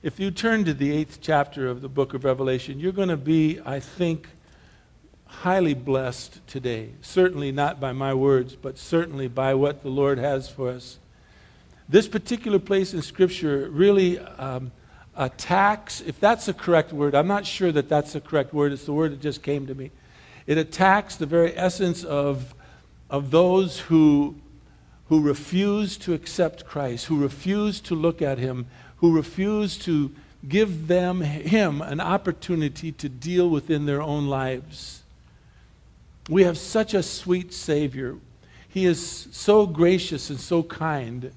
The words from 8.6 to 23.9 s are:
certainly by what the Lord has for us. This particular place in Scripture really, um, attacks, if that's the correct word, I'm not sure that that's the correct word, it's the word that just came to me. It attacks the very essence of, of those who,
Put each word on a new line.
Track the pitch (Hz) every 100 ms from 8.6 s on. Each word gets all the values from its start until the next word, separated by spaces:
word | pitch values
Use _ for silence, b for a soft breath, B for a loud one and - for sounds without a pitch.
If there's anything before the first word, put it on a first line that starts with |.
| 135 -
certainly | - 165 170 139 131
by | 120 135
what | 135 143 143
the | 139
Lord | 135 139 135
has | 139 139 131
for | - 127
us. | 127 - - _ b b b b b b b -
This | 170 214
particular | 214 - 240 233 202
place | 202 196 185
in | 175
Scripture | - - 185 180 156 139 139
really, | 147 196 196 180 180
um, | - - 135 127 131 - b b b -
attacks, | 131 - - 180 202 214 - -
if | - -
that's | 202 226 -
the |
correct | - - 165 160
word, | 147 147 139
I'm | 170
not | 202 196
sure | - 185
that | 147 139
that's | 151 147
the | 151
correct | - 156 131
word, | 147 143
it's | 139
the | 147
word | 147 160
that | 139
just | 147 -
came | - 143 139
to | 131
me. | 135 - B B B B -
It | 156
attacks | 156 - 190 202 202 -
the | 151
very | 170 170 -
essence | 185 180 185 170
of, | 175 143 143 135 127 - b b b b -
of | 139 139
those | 156 180 185 185 -
who, | -